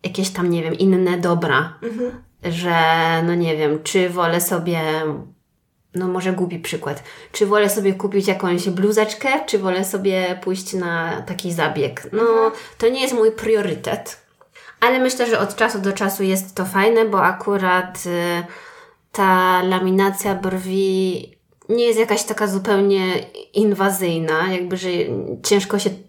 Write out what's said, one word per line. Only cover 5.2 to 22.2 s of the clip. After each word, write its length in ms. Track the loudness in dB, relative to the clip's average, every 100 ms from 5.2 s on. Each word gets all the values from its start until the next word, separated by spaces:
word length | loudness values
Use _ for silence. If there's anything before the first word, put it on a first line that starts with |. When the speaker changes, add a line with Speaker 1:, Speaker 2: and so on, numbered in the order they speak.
| -12 _ _ _ _ _ _ -6
Speaker 1:
no 100 | -4
może 260 | -2 -2
głupi 260 | -2 -2 -4
przykład. 440 | -8 -8 -6 -10 -12 -20 -14
Czy 140 | -2 2
wolę 240 | 4 2
sobie 240 | 2 0
kupić 340 | 0 -2 0 0
jakąś 420 | -2 0 0 -2
bluzeczkę, 600 | 0 2 2 0 -2 -2 -2 0
czy 140 | -2
wolę 260 | 0 0 -2
sobie 540 | -2 0 0 0 -2
pójść 300 | -4 -4 -4
na 480 | -6 -2 -2 -4 -6
taki 300 | -8 -8 -6
zabieg? 560 | -2 -2 0 -4 -6 -6
No, 80 | 0
Speaker 2:
Mhm. 300 | 2 4 2 -2 -16 0
Speaker 1:
to 120 | 0
nie 120 | 2
jest 120 | -2
mój 180 | 2 2
priorytet. 880 | 2 0 2 0 -4 -4 -6 -6 -18 _ _ _ -20 -20 0
Ale 200 | 2 4
myślę, 280 | 2 0 0
że 120 | 2
od 160 | 0 0
czasu 240 | 0 0
do 120 | -4
czasu 300 | -2 -2 0
jest 320 | 0 0 -4 -6
to 100 | -2
fajne, 400 | 2 4 4 4
bo 180 | 4
akurat, 800 | 2 0 -2 0 2 0 -2 -8 -4
y, 400 | -2 -2 -4 -6 -16 -20 -20 -20 _ _
ta 500 | 0 4 4 4 4
laminacja 720 | 2 2 2 4 2 0 -2 -2
brwi 960 | -2 -4 -2 0 2 2 0 -2 -8 _ _ _ -2
nie 160 | 2 4
jest 140 | 4
jakaś 240 | 2 0